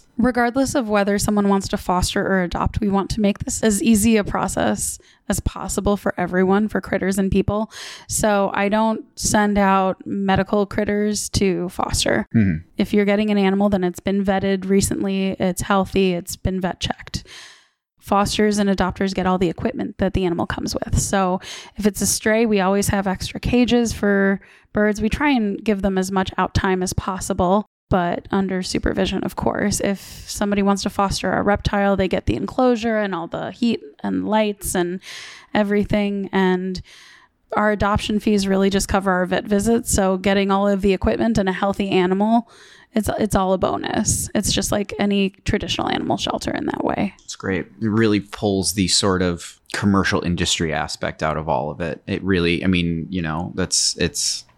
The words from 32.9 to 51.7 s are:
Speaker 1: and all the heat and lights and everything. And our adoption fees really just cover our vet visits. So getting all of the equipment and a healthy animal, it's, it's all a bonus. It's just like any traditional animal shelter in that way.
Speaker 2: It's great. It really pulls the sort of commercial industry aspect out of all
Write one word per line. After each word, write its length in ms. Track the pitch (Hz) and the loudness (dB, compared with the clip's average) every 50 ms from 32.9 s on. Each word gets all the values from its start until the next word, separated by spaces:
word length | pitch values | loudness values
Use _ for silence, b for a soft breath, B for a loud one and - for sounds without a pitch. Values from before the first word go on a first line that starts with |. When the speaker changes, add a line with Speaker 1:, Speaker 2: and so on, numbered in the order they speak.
| 220 | -2
Speaker 1:
and 180 | 214 208 202 185 | 0 -2 -2 -4
all 120 | 170 165 | -6 -6
the 240 | - - - 160 - | -8 -8 -8 -8 -8
heat 320 | 190 - - 233 - - - - - - - | -4 -2 0 0 0 -2 -4 -10 -16 -10 -6
and 240 | 202 190 185 180 | -4 -4 -2 -2
lights 480 | 190 208 220 220 208 202 - - - - | 0 0 2 2 0 -2 -4 -6 -4 -2
and 260 | 190 175 175 180 185 B B B B B B B B B B - | -2 -2 -2 -4 -6 B B B B B B B B B B -2
everything. 800 | 214 214 196 208 208 196 - - 208 202 202 202 202 196 190 - | 0 0 2 2 0 0 2 0 0 0 0 -2 -4 -4 -2 0
And 480 | 190 190 185 185 180 185 190 185 180 B B B B B B B B B B B _ _ _ 220 | 2 4 4 2 2 0 -4 -6 -8 B B B B B B B B B B B _ _ _ -2
our 160 | 202 214 214 208 | 0 2 2 2
adoption 480 | 190 214 202 214 214 - - 214 208 | 0 0 0 0 -2 -2 -2 -4 -2
fees 280 | - 220 208 202 196 196 | 0 2 2 2 2 2
really 220 | 190 190 196 196 | 2 2 2 2
just 180 | 196 196 - - | 2 0 0 0
cover 220 | - 190 190 196 | 0 0 0 2
our 160 | 185 180 180 | 0 0 0
vet 180 | 180 190 - - | 0 -2 -2 -2
visits. 480 | 214 208 202 202 226 233 233 247 - - | 0 0 0 2 2 2 2 0 0 0
So 240 | - 196 190 190 | 2 2 2 0
getting 340 | 185 185 202 196 202 196 196 | 0 2 2 2 2 2 2
all 160 | 196 196 202 | 2 2 2
of 140 | 202 202 190 | 2 2 2
the 140 | 190 202 185 | 2 2 2
equipment 420 | 180 - 220 226 - 220 226 220 | 2 2 0 0 2 0 2 2
and 120 | 214 196 190 | 2 2 0
a 40 | 185 | 0
healthy 380 | - 202 196 196 - 202 196 | 0 0 -2 0 -2 -2 0
animal, 600 | 190 185 180 185 190 196 208 220 226 240 226 B B B B B B B B B - | 2 2 2 2 2 2 2 2 2 2 2 B B B B B B B B B -4
it's, 160 | 226 196 - - - | -2 0 0 0 0
it's 160 | - 208 - | 0 0 0
all 200 | 202 190 185 190 | 0 2 2 2
a 40 | 185 | 2
bonus. 720 | - - - - - - - - 214 - - - - - - | 2 0 0 -2 -4 -2 -2 -2 0 0 -2 -2 -4 -4 -2
It's 180 | 214 196 - - | -2 -2 0 0
just 180 | 202 196 - - | -2 0 0 0
like 200 | 214 196 - 453 427 | -2 -2 -2 -2 -2
any 320 | 202 202 202 202 196 185 - _ _ | 0 2 2 2 2 0 -2 _ _
traditional 440 | - - - - 160 - - - - | -2 -2 0 -2 -2 -2 -2 -2 0
animal 280 | - - - - 117 | -2 -2 0 -2 -2
shelter 340 | - - - - - - - | -2 -2 -4 -4 -4 -4 -4
in 160 | - - - | -4 -4 -4
that 180 | - - - - | -4 -4 -2 -2
way. 300 | - - - 202 196 - - _ | -2 0 0 -2 -4 -4 -8 _
Speaker 2:
It's 120 | - - | -18 -14
great. 300 | - - 98 95 85 - - - - | -8 -4 -2 -2 -2 -4 -6 -8 -4
It 80 | 113 110 | -2 0
really 320 | 101 110 113 107 104 101 | 2 4 4 4 4 2
pulls 540 | 95 - - - 110 104 98 98 92 - - | 0 -4 -6 -4 0 0 2 2 0 0 0
the 140 | 104 92 85 | 0 0 2
sort 340 | - - - 101 92 90 92 | 2 2 2 2 2 2 2
of 380 | 90 85 82 - - - - _ - - | 0 0 -2 -6 -14 -20 -20 _ -10 -6
commercial 500 | - - 101 98 98 87 - 104 85 - | -2 2 4 4 4 4 2 0 0 0
industry 520 | 87 87 87 87 - - - 87 80 73 | 0 0 0 0 0 0 0 -2 -2 -2
aspect 480 | 78 76 76 - - - 78 76 - 78 | -2 -4 -4 -6 -6 -6 -6 -4 -2 -2
out 160 | 78 76 78 | -2 -2 -2
of 100 | 76 80 | -2 0
all 220 | 73 62 69 76 | 0 0 -2 -4